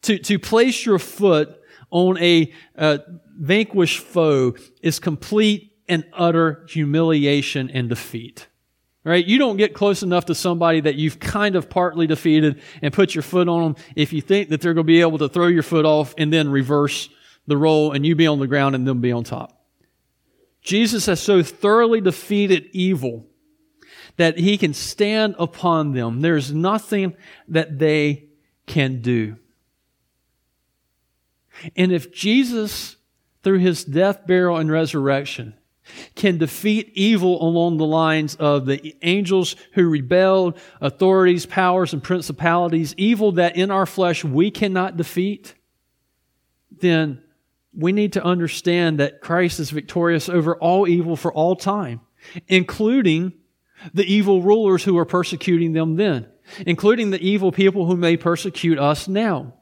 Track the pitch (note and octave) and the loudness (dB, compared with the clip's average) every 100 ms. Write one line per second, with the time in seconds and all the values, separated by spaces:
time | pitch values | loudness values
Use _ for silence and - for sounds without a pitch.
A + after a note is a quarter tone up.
0 | - G3+ - G3+ - A3+ B3 A#3 A#3 G3 | -2 -4 -2 -4 0 2 2 0 0 0
1 | - - G3+ D#3 D3+ - _ - - F3 | -2 -2 2 2 0 -8 _ -20 -4 0
2 | F#3 F#3 F3 E3+ D#3 - - - D#3 C#3+ | 2 2 4 4 2 -6 -20 -4 0 0
3 | D3+ F3 _ - D3 G3+ A3 G3 E3+ - | -4 -20 _ -12 0 0 0 0 0 0
4 | - F3+ D#3+ C#3+ B2+ B2 - _ E3 D3+ | -4 0 2 2 0 -4 -18 _ -6 -4
5 | - D3 - G#3 G#3+ G#3 - _ - E3 | -6 -8 -4 0 2 0 -6 _ -4 -4
6 | - - E3+ E3 D#3+ D3+ - D#3+ D3 D3+ | -4 -2 0 2 0 -2 -8 -4 -2 0
7 | E3 D#3 C#3 C#3+ C#3 C#3+ C3 C3+ A#2+ A#2 | 2 2 2 0 -2 -6 -6 -6 -4 -6
8 | - A#2 A#2 - - _ _ _ _ _ | -8 -14 -14 -20 -20 _ _ _ _ _
9 | D#3+ F3 F3 A#3+ C4+ G3 G#3 G#3 G3+ F#3+ | 0 0 2 2 2 2 -2 0 0 0
10 | F#3+ F3 E3+ E3 F#3 E3+ E3+ E3 D3+ C#3 | 0 0 0 -4 -2 0 2 2 0 -2
11 | D#3 - - G#3 G#3 F#3 - - F3+ D#3+ | -4 -4 -8 -2 0 -2 -2 -2 -2 0
12 | D#3+ D#3 E3 D#3 D3+ C#3+ - - D3 D#3+ | -2 0 2 2 2 -2 -14 -8 -6 0
13 | F#3+ D#3+ C#3+ F3+ F3 E3+ E3 D3 - - | 0 0 -2 0 0 0 -2 -4 -10 -4
14 | D3 D#3+ - G3 E3+ D3+ E3+ E3 D#3+ E3 | -4 -4 0 0 0 -2 0 0 4 4
15 | E3+ D#3 D3 F3 F3 F3 - E3 D#3 D3+ | 4 0 -2 0 2 2 2 0 2 2
16 | C#3+ - D#3 D#3+ D3 C#3 C3 D3 C#3+ - | -2 -4 0 0 2 0 0 0 0 -4
17 | - _ _ _ - C#3+ D#3 D#3 D3+ C#3+ | -12 _ _ _ -4 0 2 4 2 0
18 | D3+ D#3+ D#3+ D3 C#3 C#3+ C#3 C3+ B2+ B2 | 0 2 2 2 0 0 0 0 -2 0
19 | B2 A#2+ A2+ B2 - _ _ _ _ _ | 0 -2 -6 -10 -12 _ _ _ _ _
20 | _ _ _ _ _ _ - G3 A3+ A3 | _ _ _ _ _ _ -4 0 0 0
21 | G3+ F3 - F#3+ D#3 - G3+ A3 A#3 A3+ | -2 -2 2 2 2 -2 2 4 4 2
22 | F#3 D#3 - G#3 G3+ F3+ - F#3 F#3 F3+ | 0 -2 -2 0 2 2 0 -2 0 0
23 | B2+ A2+ G#2+ _ _ _ _ _ _ - | -4 -8 -18 _ _ _ _ _ _ -20
24 | - - E3 D#3+ F3+ G3+ F3 D3 - - | -20 -2 0 2 0 2 -2 -4 -10 -4
25 | G#3 A3 A3 F#3 E3+ - F3 D#3+ D3+ C3 | -2 0 -2 -2 -6 -2 0 0 0 -2
26 | A#2 A#2 D#3+ D#3+ C3 D3 F3+ G#3+ G#3+ G#3 | -4 -2 0 0 -2 -2 -2 -2 -2 -2
27 | F#3+ - - - - D#3+ D#3 C#3 D#3 D3+ | -2 -6 -20 -20 -4 -2 -2 -2 0 2
28 | D3 D3 - _ _ _ - D#3+ C3+ B2+ | 0 -2 -8 _ _ _ -6 -2 -2 -2
29 | A#2 A#2+ A2 A2 _ _ _ _ _ _ | -2 -2 -2 -10 _ _ _ _ _ _
30 | _ _ _ _ _ _ _ _ _ _ | _ _ _ _ _ _ _ _ _ _
31 | _ _ _ _ _ - E3 - F#3 F3 | _ _ _ _ _ -20 -14 -2 0 0
32 | - - G3+ A#3+ B3+ A#3 G#3+ - - - | -4 -6 2 2 2 -2 -6 -8 -14 -18
33 | _ _ _ _ F#3+ F#3+ F3+ E3 - C#3+ | _ _ _ _ 0 2 2 0 -4 0
34 | F#3+ G3 E3+ F3+ F3+ E3 D#3 D#3 D#3+ D#3 | 0 -2 0 2 2 0 0 0 -2 -2
35 | C#3 C#3 C#3+ - A2+ G#2 _ _ _ - | -2 -2 -4 -12 -14 -18 _ _ _ -20
36 | - - G3+ F3 D#3 - G#3 G#3+ - - | -20 -2 0 2 -2 -2 0 0 -2 -2
37 | G3+ A3 F#3 F3+ E3 E3+ E3+ D#3+ D#3 D#3+ | 2 2 2 0 0 2 0 0 0 0
38 | D#3+ D#3 D3+ - D3+ C#3+ C3 C3+ D3+ - | 2 0 -2 -2 0 0 -2 -6 -6 -8
39 | E3+ G3 F#3 F#3+ F3 - - - F3 D3+ | -2 -2 2 0 0 -6 -6 0 2 2
40 | B2+ F3+ F#3+ F#3+ F3+ - - - C#3+ - | 0 2 4 2 0 -4 -16 -6 -6 0
41 | F#3+ F#3+ F#3 F3 - - F#3 F#3 F3+ D3+ | 2 4 4 2 -2 0 0 2 -2 -4
42 | - F3+ D#3 C#3+ E3 E3+ F3 E3 D3+ - | -4 -4 -4 -4 0 0 0 -2 -4 -2
43 | G3+ A3+ G#3+ F3 F3 E3 F#3+ G3 F#3+ - | 0 2 2 2 0 0 0 0 -2 0
44 | F3+ E3 D#3 C3+ G3+ G3+ G#3 F#3 F#3 F3 | 0 0 -2 0 0 0 -2 -2 -2 -4
45 | D#3+ - F#3+ G3+ - _ _ _ _ _ | -6 -4 -4 -6 -14 _ _ _ _ _
46 | _ _ _ _ _ _ _ - F3+ E3 | _ _ _ _ _ _ _ -4 0 0
47 | D#3 C3+ _ _ _ _ _ - E3 G3+ | -2 -6 _ _ _ _ _ -4 -2 0
48 | G#3 G3+ E3+ F3+ E3+ - F3+ F3 E3+ D3+ | 0 -2 -2 0 -2 -4 -2 0 0 0
49 | C#3 - - E3+ F3 - D3 D3+ - F3+ | -2 -4 -4 0 0 -2 -8 -8 -6 -2
50 | E3+ E3 - F3 D#3+ E3+ E3+ F#3 G3 F3 | 0 0 0 0 0 0 0 2 2 2
51 | E3+ D#3+ E3+ D3+ E3 F3+ G3 G#3 E3 A#2 | 0 -4 -4 0 0 0 -2 -4 -6 -10
52 | _ _ - F3 _ F#3 F3+ - G#3+ C4+ | _ _ -20 -20 _ 0 0 -2 0 2
53 | G3+ D#3+ F#3 - _ _ _ _ F3 E3+ | 2 0 -2 -8 _ _ _ _ -8 -4
54 | F#3 G3+ G3 F#3+ F3+ A3 G#3 F#3 G3+ F3 | 2 2 4 2 4 2 4 2 2 0
55 | E3 F3+ F3 E3 - E3+ E3 D#3+ D#3+ D#3+ | 2 -2 -2 -6 0 0 2 0 -2 0
56 | G#3 C3+ G#2+ _ _ - F3 E3+ G3+ A3+ | 0 -2 -6 _ _ -12 -4 0 2 2
57 | G#3+ F#3+ F3+ G#3 F#3 F3+ F#3+ F#3+ E3+ F3+ | 0 -2 0 0 0 2 2 2 -2 0
58 | E3+ E3 E3+ E3+ G3 - E3+ D3+ C#3+ D3+ | 0 0 0 -4 -6 -4 -2 0 0 -2
59 | - F#3+ A3+ D#3 B2 - | -4 -4 -2 -4 -8 -20